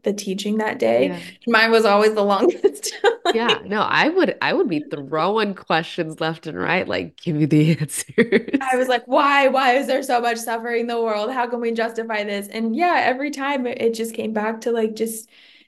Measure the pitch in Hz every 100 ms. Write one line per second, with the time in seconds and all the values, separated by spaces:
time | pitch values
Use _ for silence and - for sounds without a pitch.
0 | 208 202 196 190 208 214 214 233 226 233
1 | - 175 - - - 226 226 226 220 202
2 | 214 214 202 196 285 - 403 - - -
3 | - 453 349 226 233 - 185 208 175 151
4 | 240 370 220 - 143 240 311 151 - 147
5 | 135 156 175 220 208 190 - 165 170 -
6 | 160 151 160 160 156 90 - 175 - 92
7 | 87 - - 151 151 151 156 156 147 -
8 | - 170 233 226 - 269 277 254 254 240
9 | 247 277 285 285 269 262 262 254 262 269
10 | - 240 240 226 233 233 233 233 233 233
11 | 226 208 214 262 240 240 233 226 226 226
12 | 226 214 208 202 202 220 226 233 349 311
13 | - 254 285 285 277 285 247 240 226 226
14 | 226 226 220 214 214 226 233 233 220 214
15 | 226 220 - _ - -